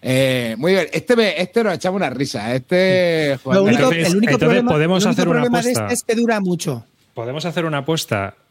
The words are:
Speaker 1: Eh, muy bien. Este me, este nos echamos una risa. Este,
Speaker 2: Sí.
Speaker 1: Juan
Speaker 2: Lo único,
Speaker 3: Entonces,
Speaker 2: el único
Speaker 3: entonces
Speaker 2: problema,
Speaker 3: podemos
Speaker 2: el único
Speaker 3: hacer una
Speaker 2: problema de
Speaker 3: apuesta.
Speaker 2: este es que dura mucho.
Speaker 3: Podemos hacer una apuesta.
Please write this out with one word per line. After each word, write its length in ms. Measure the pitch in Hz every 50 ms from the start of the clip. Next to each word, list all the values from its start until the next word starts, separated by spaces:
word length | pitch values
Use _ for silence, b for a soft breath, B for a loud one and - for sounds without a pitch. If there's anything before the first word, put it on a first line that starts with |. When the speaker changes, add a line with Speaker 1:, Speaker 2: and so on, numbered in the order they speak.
Speaker 1:
Eh, 540 | - 123 131 131 135 131 131 127 120 117 113 110
muy 160 | 135 170 190
bien. 140 | 196 170 - -
Este 220 | 165 - - 247
me, 260 | 226 226 202 165 151
este 220 | 180 180 _ 233 233
nos 100 | 214 175
echamos 240 | - - 185 185 202
una 120 | 185 143
risa. 440 | 123 120 143 135 - 120 104 113 123
Este, 760 | 131 127 _ 180 180 185 190 185 185 180 175 165 160 156 143 139
Speaker 2:
Sí. 60 | 135 -
Speaker 1:
Juan 140 | 131 131 196
Speaker 2:
Lo 60 | 196
único, 180 | 202 233 247 -
Speaker 3:
Entonces, 240 | - 170 165 165 175
Speaker 2:
el 100 | 175 196
único 160 | 214 - -
Speaker 3:
entonces 140 | - - -
Speaker 2:
problema, 240 | - - 240 240
Speaker 3:
podemos 320 | 170 151 151 165 185 185 196
Speaker 2:
el 40 | -
único 140 | - -
Speaker 3:
hacer 60 | - -
una 120 | 175 240
Speaker 2:
problema 160 | 240 240 240 240
de 80 | 233 240
Speaker 3:
apuesta. 120 | 254 - 107
Speaker 2:
este 100 | 101 247
es 100 | 240 -
que 120 | - 226 220
dura 180 | 233 233 233 214
mucho. 460 | 196 185 175 165 - 175 139 117 107 _ _ _ _ _ _
Speaker 3:
Podemos 320 | - 117 120 131 156 156
hacer 200 | 175 156 175 165
una 140 | 165 156 143
apuesta. 560 | 131 - 160 156 - - 123 104 98 98 - _ _ _